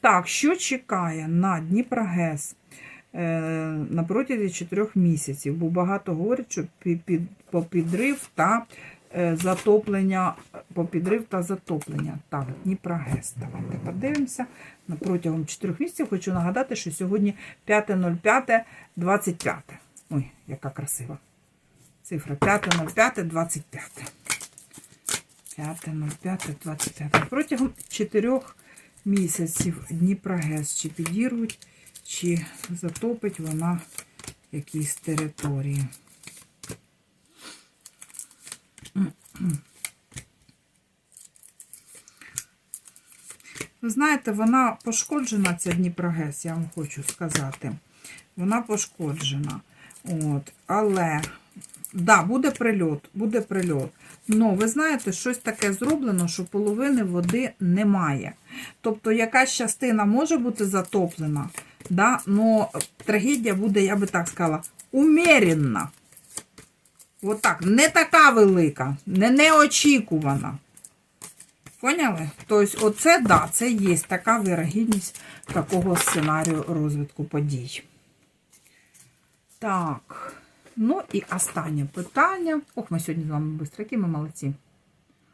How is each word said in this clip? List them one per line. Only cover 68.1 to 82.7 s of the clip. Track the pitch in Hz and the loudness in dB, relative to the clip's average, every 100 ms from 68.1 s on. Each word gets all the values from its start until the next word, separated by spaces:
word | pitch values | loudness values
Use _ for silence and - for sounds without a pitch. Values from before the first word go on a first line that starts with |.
| 320 302 | 8 10
велика, | 233 202 185 156 143 135 139 - | 10 8 8 4 2 -4 -4 0
не, | 185 226 | 2 6
неочікувана. | 262 311 311 294 - 294 269 - 156 147 139 - 139 _ - - _ _ _ - - - _ - - | 8 8 8 6 6 6 6 4 0 0 -2 -2 -10 _ -20 -20 _ _ _ -18 -18 -20 _ -20 -4
Поняли? | 247 339 269 170 151 - - | 0 2 0 0 -6 -10 2
Тобто | 208 202 - 220 | 4 4 4 0
оце, | 214 320 339 | 4 6 6
да, | 226 175 - | 8 6 6
це | - 240 | 0 2
є | 220 196 160 | 2 4 2
така | - 202 - 226 | 0 -2 2 2
вірогідність | 190 170 160 202 226 202 - - - - | 2 0 0 0 0 0 -4 -12 -18 -20
такого | - 175 147 185 185 175 | -6 -4 0 0 2 2
сценарію | - 170 151 156 160 156 151 | 2 2 2 0 0 -2 -2
розвитку | 156 151 147 143 - | -2 -2 -2 -6 -6
подій. | 175 151 147 135 123 - - _ _ _ _ _ _ _ _ _ _ - - _ _ _ _ - | -4 -2 -2 -4 -8 -12 -16 _ _ _ _ _ _ _ _ _ _ -20 -20 _ _ _ _ -8
Так, | 220 190 160 127 _ - - - _ _ - - | -2 0 0 -4 _ -14 -14 -16 _ _ -14 0
ну | 220 370 - | 2 2 -2
і | 202 - 185 | -6 -4 -4
останнє | - - 160 151 | -2 -2 -4 -2
питання. | 143 - 175 269 339 381 330 311 285 | -4 -6 -6 2 2 2 -2 -2 -4